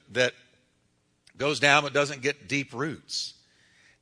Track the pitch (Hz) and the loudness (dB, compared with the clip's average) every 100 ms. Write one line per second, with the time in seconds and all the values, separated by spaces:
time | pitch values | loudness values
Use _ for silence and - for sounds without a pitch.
0 | - 120 123 - _ _ _ _ _ _ | -6 0 0 -2 _ _ _ _ _ _
1 | _ _ _ - 139 135 143 143 143 143 | _ _ _ -6 -4 2 4 4 4 0
2 | 143 143 131 139 95 139 135 117 156 113 | 0 -2 -4 -4 -4 -6 -4 -6 -8 -8
3 | - - - - _ _ _ _ _ _ | -10 -8 -8 -14 _ _ _ _ _ _